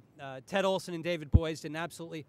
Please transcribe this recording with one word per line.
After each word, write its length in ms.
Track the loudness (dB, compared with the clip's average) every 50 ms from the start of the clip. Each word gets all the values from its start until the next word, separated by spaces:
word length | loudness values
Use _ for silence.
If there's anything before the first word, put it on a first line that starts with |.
| -8 -14 _ -14
uh, 180 | -12 -10 -10 -12 -10 -2
Ted 160 | 0 2 2
Olson 300 | 4 2 2 0 -4 -6
and 100 | -4 -2
David 260 | -2 -2 -2 2 6
Boies 300 | 6 6 6 4 0 -4
did 120 | -6 -6
an 40 | -4
absolutely 500 | -4 -4 -6 -6 -10 -10 -10 -10 -10 -10